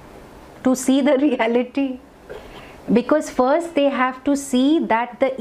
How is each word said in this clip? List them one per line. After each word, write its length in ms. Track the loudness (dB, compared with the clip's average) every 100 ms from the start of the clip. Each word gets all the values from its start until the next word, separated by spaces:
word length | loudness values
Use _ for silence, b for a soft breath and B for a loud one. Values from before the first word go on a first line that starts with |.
| -20 -20 -20 -20 -20 -6 -2
to 60 | 0
see 120 | 2 2 4
the 80 | 2
<laughs> 80 | 2
reality, 600 | 0 0 0 -2 -4 -4 -6 -16 -20 -20 B B B B B 0 0
because 280 | 2 0 0 0
first 340 | 2 2 0 0
they 100 | 0 0
have 260 | -2 -2 -2
to 40 | -2
see 340 | 0 0 2 2 0
that 260 | -2 -2 -2
the 100 | -2 0